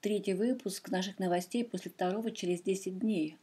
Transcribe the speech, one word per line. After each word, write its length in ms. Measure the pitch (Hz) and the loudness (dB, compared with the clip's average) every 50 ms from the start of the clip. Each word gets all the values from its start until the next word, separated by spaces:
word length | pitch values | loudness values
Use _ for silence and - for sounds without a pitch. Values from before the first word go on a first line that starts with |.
третий 320 | - 208 214 202 185 - 190 | 0 2 0 0 2 0 2
выпуск 560 | 180 214 247 254 247 - 202 190 - - - | 2 4 2 2 0 -2 -6 -6 -6 -6 -2
наших 300 | 190 185 185 202 190 - | -2 0 0 -2 -2 -2
новостей 440 | 190 180 175 175 180 - - 240 233 | 2 2 2 2 0 0 -2 -2 -2
после 260 | 233 - 180 - 175 | -2 -4 -6 -6 -6
второго 420 | - - 185 180 185 214 226 226 | -4 -2 0 0 0 0 -2 -4
через 300 | 226 - - 175 180 170 | -4 -2 0 0 0 0
десять 380 | 175 190 190 190 - 190 190 185 | 2 0 0 0 0 -4 -4 0
дней, 380 | 196 220 214 175 156 156 160 - | 0 2 2 2 2 0 -4 -10